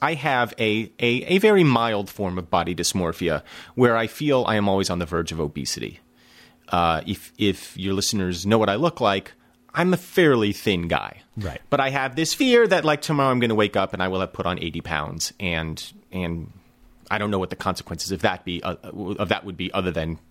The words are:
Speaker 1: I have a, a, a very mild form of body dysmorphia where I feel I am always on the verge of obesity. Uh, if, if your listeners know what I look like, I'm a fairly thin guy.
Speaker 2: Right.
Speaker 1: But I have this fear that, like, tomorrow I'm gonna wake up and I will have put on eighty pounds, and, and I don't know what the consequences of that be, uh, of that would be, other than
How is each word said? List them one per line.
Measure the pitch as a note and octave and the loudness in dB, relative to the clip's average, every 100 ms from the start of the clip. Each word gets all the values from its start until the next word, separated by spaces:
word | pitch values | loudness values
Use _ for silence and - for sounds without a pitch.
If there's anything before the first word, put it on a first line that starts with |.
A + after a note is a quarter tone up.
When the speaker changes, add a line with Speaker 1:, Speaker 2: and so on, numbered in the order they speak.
Speaker 1:
I | C#3+ | -2
have | D#3+ D3 C3 A#2+ - | -2 0 0 0 0
a, | A2+ G#2+ A2 - | 0 0 -2 -2
a, | A#2+ B2 | 0 0
a | - F#3 | 2 4
very | G#3+ G3+ | 6 6
mild | D#3+ A#2+ A#2 G#2 G2 | 6 4 2 0 -4
form | - G2 F2+ | -4 -4 -4
of | E2+ | 0
body | F2 E2+ | 0 0
dysmorphia | E2+ F2 G2 F2 E2+ F2 D2+ - - - | -2 -2 0 -2 0 0 -2 -4 -18 -8
where | - B2 A2+ | 2 4 4
I | A2+ | 0
feel | - D3+ C3+ A#2+ | -2 0 2 2
I | |
am | A2 G2+ | 2 2
always | F#2+ F#2 | 2 0
on | F2+ | -2
the | E2+ | -2
verge | E2+ E2 | -2 -4
of | E2 | -4
obesity. | D2+ D2+ C2 - A1+ - _ _ _ - - _ - | -6 -6 -8 -8 -8 -12 _ _ _ -20 -20 _ -4
Uh, | F2+ E2+ D#2+ - | 0 2 0 -2
if, | G2 - - | -8 -10 -2
if | G#2 F#2 - - | -2 -2 -6 -8
your | F#2+ | -4
listeners | F#2+ G2 G#2+ F#2 F2 F#2+ | -2 -2 -2 -2 -2 2
know | A2+ | 2
what | G#2 | 4
I | G2+ | 2
look | E3 - | 0 0
like, | A2 G2 - - _ _ _ | 0 0 -2 -16 _ _ _
I'm | - F3 | 0 2
a | F3+ | 2
fairly | - - E3 B2 G#2 | 0 4 6 6 2
thin | G2+ - F#2 E2+ | 0 0 0 0
guy. | D#2 G1+ - - - | -2 -2 -12 -16 -8
Speaker 2:
Right. | F#2+ - - | -8 -8 -2
Speaker 1:
But | C#3 | 0
I | C3+ | 0
have | C#3 C3+ B2+ | -2 -4 -2
this | D#3+ | -2
fear | - C4+ A#3+ A3+ | 0 4 6 6
that, | F3+ | 4
like, | D#3 D3 | 2 0
tomorrow | - D3+ C3+ | 0 2 2
I'm | B2 | 2
gonna | A#2+ | 2
wake | G#2+ G#2 G#2 | 4 2 2
up | F#2+ | 0
and | G2 | 0
I | F#2 | -2
will | F#2+ | 0
have | F#2 | -2
put | - | -4
on | F2+ F2+ | -4 -2
eighty | E2 D#2+ | -4 -6
pounds, | D#2 D#2 D2 D#2+ - - | -4 -4 -4 -6 -8 -6
and, | F#2+ E2 D#2+ D#2 - - _ | -4 -4 -4 -8 -12 -20 _
and | F#2 F2 E2+ D#2 - _ _ - _ - | -8 -6 -6 -10 -16 _ _ -20 _ -6
I | G#2 | -4
don't | G#2 | -2
know | G2+ | -2
what | F2+ | -4
the | - | -4
consequences | - - - E2 - | -4 -4 -6 -10 -6
of | F#2 | -2
that | A2 F#2 | -2 -2
be, | - F2 | -6 -6
uh, | - E2+ | -6 -8
of | F#2+ F#2 F#2 G2+ F#2+ | -12 -10 -8 -4 -2
that | G2+ | -2
would | G2+ E2+ | -4 -8
be, | F#2 | -6
other | G2 F#2 | -2 -2
than | E2 D#2+ D#2+ _ | -2 -4 -6 _